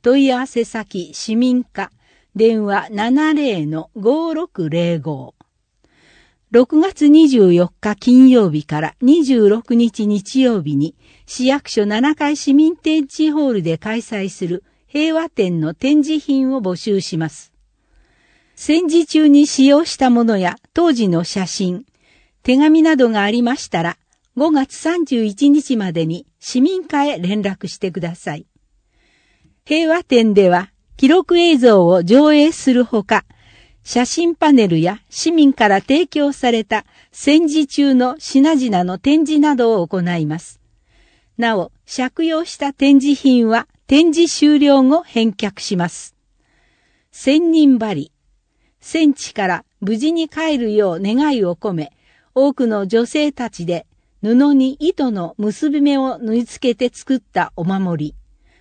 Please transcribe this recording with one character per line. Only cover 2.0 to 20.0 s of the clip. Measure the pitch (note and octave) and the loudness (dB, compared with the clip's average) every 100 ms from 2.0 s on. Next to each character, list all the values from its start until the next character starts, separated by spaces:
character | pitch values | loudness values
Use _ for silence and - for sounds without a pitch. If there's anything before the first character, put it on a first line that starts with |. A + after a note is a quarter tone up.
| _ _ _ | _ _ _
電 | F#3+ A3+ A3 | 0 0 0
話 | G#3 G3+ - | -2 -4 -4
七 | G#3 A3+ C4+ D#4 | -6 0 0 0
零 | D4+ C#4 F#3 D3+ | 0 -2 -4 -4
の | D#3 F3+ | -8 -10
五 | A3 G3+ D4+ E4 | -4 -2 -2 -4
六 | D#4 F4 - D#3+ | -6 -10 -8 -6
零 | E3 E3+ E3 | -4 -4 -4
五。 | D#3 C#3 B2+ _ _ _ _ _ _ _ _ _ _ _ _ | -8 -12 -14 _ _ _ _ _ _ _ _ _ _ _ _
六 | A#3 B3+ D#4 | 2 2 0
月 | F#4 - D4 | 0 0 4
二 | D4+ D#4 | 6 6
十 | B3+ F#3 | 4 4
四 | F3 F3 _ | 4 0 _
日 | G#3 | -8
金 | G#3 - B3 C4 | -4 4 6 8
曜 | B3 F#3+ | 6 2
日 | D3+ | -2
か | - D3+ | -6 -6
ら | D#3+ _ | -6 _
二 | B3 E4 | 2 2
十 | C4+ B3 G#3 | 2 2 4
六 | A3 - | 2 0
日 | A#3 A#3 - | 0 0 -2
日 | G#3 G#3 G3 C4 | -4 -4 -4 0
曜 | C4 G#3+ | 0 0
日 | D3 | -4
に、 | C#3+ D3+ _ _ _ | -4 -4 _ _ _
市 | _ - B3+ | _ -4 -2
役 | C#4 - | -2 -4
所 | - G#3 | -4 -2
七 | G#3+ C#4 | -2 -2
階 | D4+ D4 D4 | -2 -4 -4
市 | - | 0
民 | C#4 D#4 F4 | 2 2 0
展 | D#4+ D#4 C#4 | -2 -2 -4
示 | - D#4 | -4 -2
ホ | D4+ C#4 | 0 -2
ー | |
ル | G#3+ | -2
で | E3 D#3+ | -4 -6
開 | G#3+ A3+ | -6 -10
催 | - G#3 F#3+ | -8 -8 -8
す | - F3+ | -8 -8
る | F3+ _ _ | -8 _ _
平 | _ D4 D#4+ | _ -4 -2
和 | D#4+ E4 | -4 -4
展 | - F#3 E3+ | -4 -2 -2
の | D#3 | -4
展 | E3+ C4 D4+ | -4 0 0
示 | C#4+ D#4 | 0 -4
品 | - C4+ C4 | -2 -2 -2
を | C4+ | -4
募 | F#3+ | -6
集 | F3+ - G3 | -6 -4 -4
し | - D#3+ | -4 -6
ま | D#3+ | -8
す。 | - - _ _ _ _ _ _ _ _ _ _ | -10 -20 _ _ _ _ _ _ _ _ _ _
戦 | _ - D#4+ F4 | _ -2 0 2
時 | E4 D#4 | 0 0
中 | D#4 D4+ | 2 6
に | C#4+ D4 | 6 4
使 | - | 4
用 | C4+ C#4+ | 4 4
し | E4+ | 2
た | - | -2